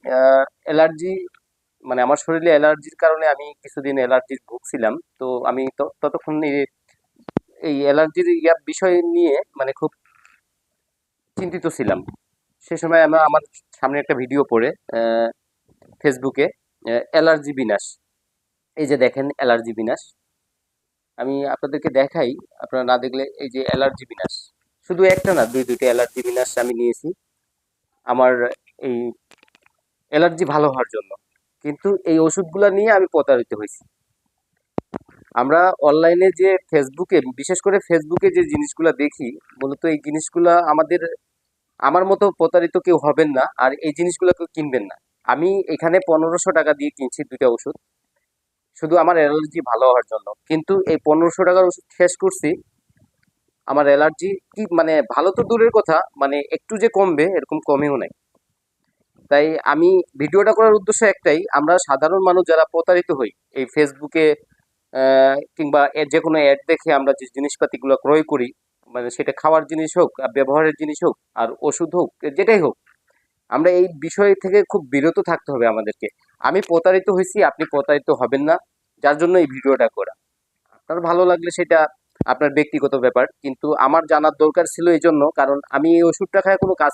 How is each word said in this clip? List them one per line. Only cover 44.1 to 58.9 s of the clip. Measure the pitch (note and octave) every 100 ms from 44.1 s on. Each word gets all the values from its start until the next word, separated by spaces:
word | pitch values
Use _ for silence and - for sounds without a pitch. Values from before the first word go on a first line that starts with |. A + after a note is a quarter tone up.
| E3+ F3+ F3+
কেউ | E3+
কিনবেন | D#3+ D3 B2+
না। | G2 - _ _
আমি | - C3 F3+ G3 F3+
এখানে | D#3 E3 F#3 F3
পনেরোশো | D#3+ D#3+ F3 F#3+
টাকা | D#3+ D3+
দিয়ে | D3 C#3+
কিনছি | - B2+ -
দুইটা | D3 C3 B2+
ওষুধ, | A#2 - - _ _ _ _ _ _ _ _ _ _
শুধু | D#3 E3+
আমার | E3 E3+
অ্যালার্জি | D3 D3+ D3+ D#3+
ভালো | B2 A#2 C3
হওয়ার | B2 -
জন্য। | A2 - - -
কিন্তু | D#3+ D#3 G3 D#3
এই | D#3
পনেরোশো | D3+ D#3 E3 -
টাকার | F3+ F#3
ওষুধ | F3+ - _ -
শেষ | F3+ -
করছি, | F#3+ F#3 D3+ F3 _ _ _ _ _ _ _ _ _ _ -
আমার | C#3+ C#3+
অ্যালার্জি | C#3+ D#3 D#3 C3 - _
কি, | - G#3+
মানে | E3+ D#3+ D#3
ভালো | - C#3 F3
তো | F#3+
দূরের | A#3 A3+ A3+
কথা, | A3 F3+ D#3+ - -
মানে | C#3 C#3+ C#3+
একটু | D#3+ - A3
যে | A3+
কমবে, | F#3+ F#3+ D3
এরকম | F3 F3 - D#3 -
কমেও | C#3 D3 C3
নাই। | F2 - _ _ _ _ _ _ _